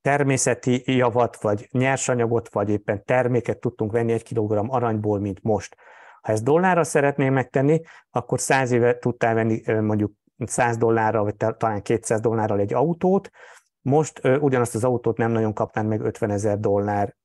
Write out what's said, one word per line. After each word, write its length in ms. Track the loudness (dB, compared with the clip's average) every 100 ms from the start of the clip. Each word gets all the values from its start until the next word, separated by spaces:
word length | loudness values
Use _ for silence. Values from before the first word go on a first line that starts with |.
természeti 800 | 0 0 2 0 0 0 0 -2 0 2
javat, 440 | 2 2 0 -2
vagy 280 | -2 -2 -2
nyersanyagot, 800 | -2 0 0 -2 0 0 0 -2
vagy 180 | -4 0
éppen 340 | -2 -2 -6
terméket 540 | 0 0 2 0 -2 -4
tudtunk 340 | -4 -4 -4
venni 200 | -2 0
egy 100 | -2
kilogramm 480 | -2 -4 0 -2 -2
aranyból, 480 | -2 -2 -2 -2 -2
mint 240 | -2 -4
most. 340 | -2 -2 -4 -20 -20 -20 -20 -14
Ha 120 | -4
ezt 120 | -2
dollárra 400 | 2 2 4 2
szeretném 480 | 2 2 0 2 0
megtenni, 480 | 2 0 0 2 2 -2 -20 _
akkor 300 | -8 -4 -4
száz 300 | 0 0 2
éve 280 | 2 2 2
tudtál 360 | -2 -2 0
venni, 280 | 2 0 -2 -2
ö, 140 | -2
mondjuk 320 | 0 0 -2 _ _ _
száz 380 | -8 0 0 2
dollárral, 460 | 2 2 2 0
vagy 140 | -2 -2
ta-, 200 | -4 -2
talán 260 | -2 -2
kétszáz 380 | -2 -4 0 -2
dollárral 380 | 0 -2 -2 -2
egy 160 | -2
autót, 560 | 0 0 0 0 0 -2 _ -20 -20 _ _
most, 380 | 0 0 0 -2
ö, 160 | 0 2
ugyanazt 360 | 2 2 0
az 100 | 0
autót 320 | 0 0 -2 -2
nem 140 | 0
nagyon 220 | 0 0
kapnád 340 | -2 -4 -2 -2
meg 140 | -2
ötvenezer 580 | -4 -4 -4 -2 0 0
dollár 580 | 0 0 0 -2 -2 _